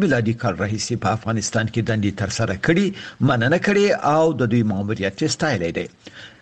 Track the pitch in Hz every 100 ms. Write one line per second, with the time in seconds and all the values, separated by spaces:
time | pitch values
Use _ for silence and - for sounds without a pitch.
0 | 185 127 113 117 117 85 107 107 - 120
1 | - 110 113 113 - 113 110 117 107 110
2 | 101 92 98 - 110 98 - 175 202 -
3 | - - 127 123 120 175 202 202 202 -
4 | - 151 160 139 120 120 107 95 101 110
5 | 98 - 156 - 156 107 85 87 87 -
6 | - - - -